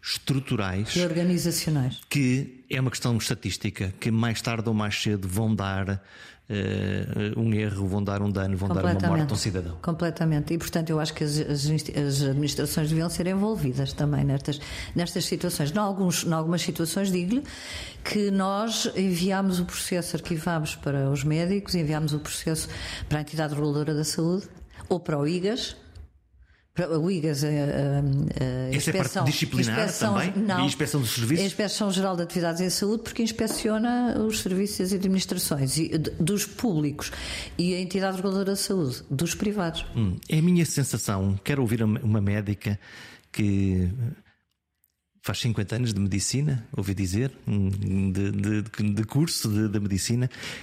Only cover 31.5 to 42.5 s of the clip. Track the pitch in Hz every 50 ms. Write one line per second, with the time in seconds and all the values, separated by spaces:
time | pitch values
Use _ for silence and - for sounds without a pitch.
31.5 | - - 214 190 - - 214 202 185 190 190 196 185 175 175 170 - 185 170 170
32.5 | 165 170 185 180 170 - 208 202 220 226 233 - - - 233 226 226 - 226 214
33.5 | 208 - - 220 214 220 220 240 240 247 247 233 - - 214 220 214 214 - 196
34.5 | 185 185 202 196 - - 185 185 202 190 190 190 190 190 180 - 190 180 - -
35.5 | 165 143 135 131 131 151 165 - - 143 123 - - - 175 156 208 202 - -
36.5 | - - - 240 180 151 151 147 147 147 - - - - - - - - - -
37.5 | - - 175 180 185 175 185 175 185 196 190 190 190 185 185 202 190 196 196 190
38.5 | 196 190 - - 202 190 160 131 120 - - - 143 135 170 165 - - 202 214
39.5 | 202 208 175 165 160 - - - - 120 113 95 87 - - - - 160 156 180
40.5 | 180 175 165 - - - 135 - - 104 - - 104 95 98 98 98 98 - -
41.5 | 143 135 131 107 117 113 113 107 104 - - 110 107 110 101 101 101 107 104 98